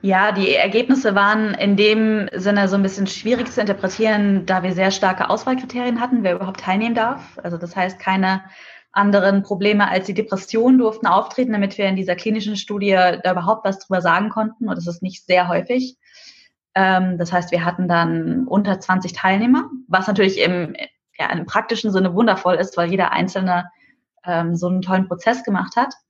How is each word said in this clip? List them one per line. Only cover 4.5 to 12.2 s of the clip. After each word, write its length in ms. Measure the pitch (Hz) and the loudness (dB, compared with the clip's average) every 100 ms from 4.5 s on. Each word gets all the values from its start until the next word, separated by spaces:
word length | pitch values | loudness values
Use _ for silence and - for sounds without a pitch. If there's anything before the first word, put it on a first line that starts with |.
| 185 | -2
wir 100 | 180 | 0
sehr 200 | 180 190 | 0 0
starke 360 | 196 190 185 - | 2 0 0 -2
Auswahlkriterien 720 | 220 262 254 254 240 247 233 | -2 -2 -4 -4 -6 -4 -2
hatten, 220 | 247 254 | 0 0
wer 140 | 190 175 | 0 -2
überhaupt 240 | 180 190 | -4 -8
teilnehmen 340 | - 196 226 | -4 -2 0
darf. 420 | 233 226 277 - - | 0 -2 -4 -12 -14
Also 140 | 175 170 | -10 -8
das 180 | 170 | -8
heißt, 240 | 196 185 185 | -4 -4 -4
keine 440 | - 190 185 190 - - - - _ | -2 0 2 0 -6 -20 -20 -20 _
anderen 500 | - 202 202 190 196 | 0 4 4 4 2
Probleme 460 | 196 196 202 208 196 | 0 -2 0 2 2
als 180 | 190 190 | 0 -2
die 80 | |
Depression 640 | 196 214 190 - 226 247 262 | -4 -4 -6 -4 0 4 6
durften 280 | 220 220 226 | 4 0 2
auftreten, 460 | 185 262 - 254 | 2 0 -4 -2
damit 260 | 208 196 196 | 0 -2 -2
wir 80 | 196 | -2
in 100 | 190 | 0
dieser 180 | 185 | -2
klinischen 420 | 175 | -4